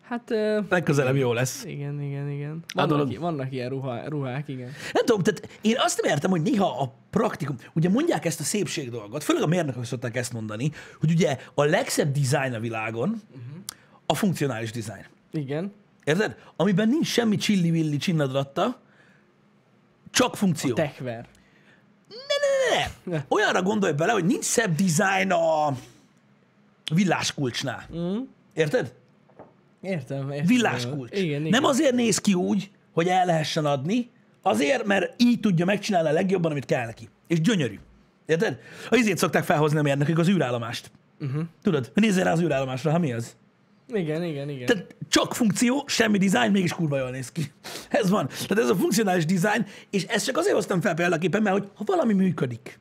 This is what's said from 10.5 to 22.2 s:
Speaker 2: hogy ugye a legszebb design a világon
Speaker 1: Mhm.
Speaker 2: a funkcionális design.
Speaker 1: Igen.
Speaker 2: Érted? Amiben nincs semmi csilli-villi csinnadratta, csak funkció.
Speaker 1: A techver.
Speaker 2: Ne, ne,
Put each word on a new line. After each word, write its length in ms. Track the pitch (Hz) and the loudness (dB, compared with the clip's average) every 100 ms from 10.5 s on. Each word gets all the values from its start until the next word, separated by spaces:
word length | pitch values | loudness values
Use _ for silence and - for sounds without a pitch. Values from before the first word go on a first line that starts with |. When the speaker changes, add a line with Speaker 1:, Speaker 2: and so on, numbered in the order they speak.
| 107 147 - - - | -4 -4 -6 -18 -2
Speaker 2:
hogy 120 | 156 | 2
ugye 260 | 165 165 131 - | 4 2 0 -4
a 100 | - | 0
legszebb 480 | 147 180 262 - 156 | 2 2 0 0 0
design 420 | 139 131 143 135 | 0 2 2 0
a 60 | 117 | -4
világon 500 | 117 113 110 113 147 | -6 -6 -6 -2 -2
Speaker 1:
Mhm. 480 | 226 - 131 120 156 - - _ - - | -4 -10 -18 -16 -14 -16 -18 _ -20 -2
Speaker 2:
a 100 | 160 | 0
funkcionális 560 | 202 147 143 113 117 | 2 0 -2 -2 -6
design. 340 | 113 107 95 - _ _ | -6 -8 -12 -18 _ _
Speaker 1:
Igen. 420 | 160 131 147 196 - _ _ | -8 -4 -6 -6 -12 _ _
Speaker 2:
Érted? 320 | - 165 208 - - - | -2 0 -2 -4 -20 0
Amiben 320 | 185 196 220 | 2 4 2
nincs 180 | 302 170 | 2 2
semmi 280 | - 233 202 | 2 2 0
csilli-villi 600 | - 202 170 165 156 147 | 2 2 2 2 0 -2
csinnadratta, 840 | - 160 139 135 143 - 208 247 _ _ _ _ _ _ _ _ _ _ _ _ - | 0 0 0 0 -2 -2 -2 -4 _ _ _ _ _ _ _ _ _ _ _ _ -6
csak 240 | - 247 - | 0 0 2
funkció. 360 | 196 147 139 | 0 2 0
Speaker 1:
A 20 | |
techver. 540 | 113 143 - 127 117 - - _ _ _ _ _ _ _ | 0 -2 -4 -8 -8 -14 -20 _ _ _ _ _ _ _
Speaker 2:
Ne, 60 | |
ne, 600 | 440 | -20